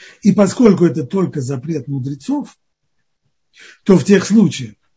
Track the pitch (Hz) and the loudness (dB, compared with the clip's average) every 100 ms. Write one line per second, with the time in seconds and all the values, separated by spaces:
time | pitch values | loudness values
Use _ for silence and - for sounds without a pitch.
0 | - _ 202 208 196 - 226 151 170 151 | -20 _ -2 2 0 4 4 4 2 -2
1 | 135 196 160 151 127 135 151 156 139 139 | -6 -4 -4 -6 -8 -8 -8 -10 -8 -8
2 | 135 143 - 285 - _ _ _ _ _ | -8 -10 -8 -8 -8 _ _ _ _ _
3 | _ _ _ _ _ _ - _ - 185 | _ _ _ _ _ _ -20 _ 2 2
4 | 185 190 - 220 165 - 107 - _ | 4 0 2 2 2 -2 -14 -16 _